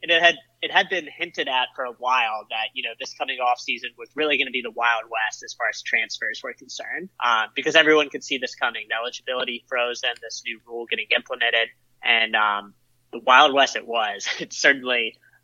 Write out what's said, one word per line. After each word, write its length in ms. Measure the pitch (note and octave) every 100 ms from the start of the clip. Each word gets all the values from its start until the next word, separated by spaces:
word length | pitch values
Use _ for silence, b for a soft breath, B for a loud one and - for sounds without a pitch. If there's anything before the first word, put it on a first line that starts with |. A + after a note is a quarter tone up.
it 180 | - E3
had, 140 | E3+ D#3 - _
it 120 | D#3+
had 160 | D#3+ G3
been 180 | F#3 D3+
hinted 400 | - E3+ F3 C#3+
at 220 | B2+ B2+ -
for 80 |
a 80 | B2+
while 520 | A#2 B2 B2+ A2+ G#2+ G#2
that, 200 | A2+ A2
you 80 | C3
know, 80 | B2 A2+
this 160 | C3
coming 240 | - C#3 B2+
off 220 | B2 B2
season 300 | - A#2+ B2 A#2+
was 120 | A#2 -
really 200 | D3+ C#3
gonna 140 | C3+
be 120 | B2+
the 100 | A#2+
Wild 320 | A2+ A#2+ A#2 A2
West 360 | A2 A2 -
as 80 | A#2
far 160 | - A2+
as 120 | -
transfers 580 | - A#2 A2 - A2+ -
were 120 | C3
concerned, 540 | A#2+ C3 - A2 C3+ F#3 -
uh, 220 | A#2+ A#2 G#2+
because 220 | - C#3 D#3
everyone 320 | D#3 D#3 D3
could 160 | C3+
see 140 | - C#3
this 180 | B2 -
coming. 300 | B2+ A2+ G#2+
The 80 | A2+
eligibility 680 | A#2+ - - B2+ B2+ A#2+ -
frozen, 420 | B2+ A#2+ A#2+ B2+ A#2
this 220 | A2+ -
new 140 | A#2+ A2+ A#2
rule 200 | A#2 A#2
getting 160 | A2+ G#2+
implemented, 540 | A#2+ - B2 A#2 A#2 A2+ - _ _
and, 320 | B2 A#2 A2
um, 400 | A2 G#2+ G2+ G2+ - _ _ _
the 80 | A#2
Wild 340 | A#2 B2+ D3
West 220 | C#3 C3 -
it 100 | G#2+
was. 400 | A#2 G#2+ G2+ -
<laughs> 60 | -
It 120 | -
certainly, 680 | - D3+ C#3 B2+ B2 A2+ - b b